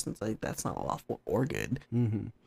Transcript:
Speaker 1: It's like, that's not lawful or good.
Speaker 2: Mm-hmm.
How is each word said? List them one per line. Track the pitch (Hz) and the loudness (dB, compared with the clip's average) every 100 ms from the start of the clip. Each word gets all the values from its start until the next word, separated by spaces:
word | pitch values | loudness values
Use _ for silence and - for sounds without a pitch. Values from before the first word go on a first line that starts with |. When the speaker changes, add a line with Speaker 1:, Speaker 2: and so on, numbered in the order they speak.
| - | -4
Speaker 1:
It's | - | -4
like, | 107 110 | -4 -4
that's | - - - | -4 -4 -4
not | - - | -4 -2
lawful | - - - | -4 -4 -6
or | - 104 135 | 0 2 2
good. | 52 - 131 - | 0 0 -2 0
Speaker 2:
Mm-hmm. | 117 117 104 104 - | 4 4 2 -2 -10